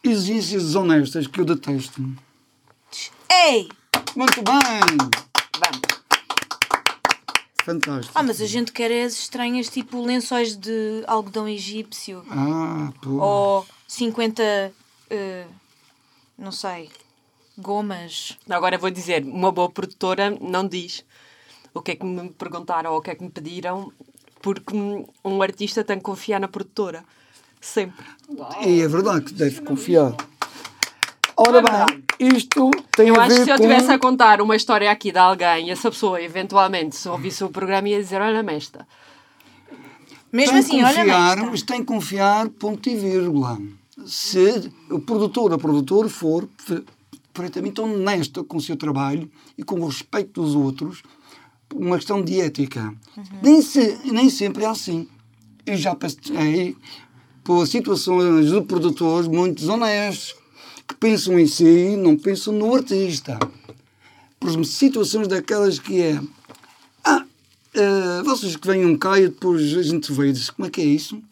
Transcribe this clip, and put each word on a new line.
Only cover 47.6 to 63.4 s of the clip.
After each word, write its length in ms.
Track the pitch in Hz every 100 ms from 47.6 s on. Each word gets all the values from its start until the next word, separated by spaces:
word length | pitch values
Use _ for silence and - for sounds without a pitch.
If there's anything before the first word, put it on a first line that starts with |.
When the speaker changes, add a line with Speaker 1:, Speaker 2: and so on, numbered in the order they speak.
| 202 196
Speaker 1:
honesta 640 | 220 208 190 196 151 -
com 140 | 170 165
o 20 |
seu 160 | 147 151
trabalho 520 | 151 139 139 147 156 _ _ -
e 60 |
com 160 | - 185
o 60 | 165
respeito 540 | 131 - 202 196 -
dos 140 | 156
outros, 480 | 147 135 135 147 180 _ _ _ - _ _ _
uma 220 | 285 180 175
questão 260 | - 202
de 180 | 175 185
ética. 540 | 165 147 135 131 107 107 _ -
Speaker 2:
Uhum. 80 | 196 196
Speaker 1:
Nem 180 | 269 311
se-, 360 | 294 294 220 -
nem 260 | 269 226 262
sempre 320 | - 202 185
é 40 | 220
assim. 400 | 220 - 165 165 _ _ _ _ _ -
Eu 100 | 196
já 200 | 147 139
passei 800 | 170 139 - 165 151 160 180 - - - - _ _ _
por 240 | - 175 165
situações 880 | 240 202 196 - 180 180 160 151
de 80 | 190
produtores 640 | - 180 170 147 170 170 165
muito 320 | 165 185 139
desonestos, 760 | 156 220 226 208 208 165 - - _ _ - - -
que 80 | -
pensam 420 | 226 214 180 180
em 80 | 156
si 180 | -
e 320 | 165 170 180 208
não 180 | 180
pensam 380 | 151 196 196 -
no 220 | 214 214
artista. 640 | 254 262 190 190 151 - 113